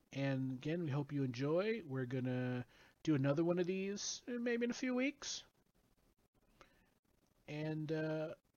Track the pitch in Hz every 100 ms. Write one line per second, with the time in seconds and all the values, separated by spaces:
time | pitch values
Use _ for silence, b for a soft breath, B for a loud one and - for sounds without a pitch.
0 | _ 135 139 135 131 131 151 170 160 139
1 | 139 143 135 117 143 165 214 226 165 131
2 | 127 131 127 127 127 123 120 b b b
3 | 156 147 139 143 170 180 180 190 196 208
4 | - - - 240 240 233 240 240 254 247
5 | 269 - - - - _ _ _ _ _
6 | _ _ _ _ _ _ b b b _
7 | _ _ _ _ - 151 156 156 156 156
8 | 156 156 156 - _